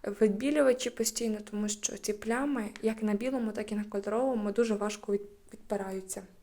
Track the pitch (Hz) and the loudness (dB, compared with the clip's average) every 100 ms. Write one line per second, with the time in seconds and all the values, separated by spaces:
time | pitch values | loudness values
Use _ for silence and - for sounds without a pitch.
0 | - 202 220 202 269 302 269 254 247 240 | -4 4 4 4 2 6 6 4 0 0
1 | 226 - 233 214 208 208 214 208 - 202 | -2 0 -2 -2 -4 -4 -2 -2 -4 -6
2 | - 208 220 233 285 269 208 - 220 220 | -4 -4 0 0 0 0 -2 -2 -2 0
3 | 214 208 247 262 220 208 214 214 208 202 | 0 2 0 0 0 -2 -2 -4 -2 -4
4 | 202 214 262 240 208 202 233 208 208 208 | -2 0 2 2 0 2 2 2 0 -4
5 | - 202 - - - - - 202 190 190 | -2 -2 -2 -18 -20 -20 -4 -4 -2 -6
6 | 190 - 185 - | -8 -10 -12 -20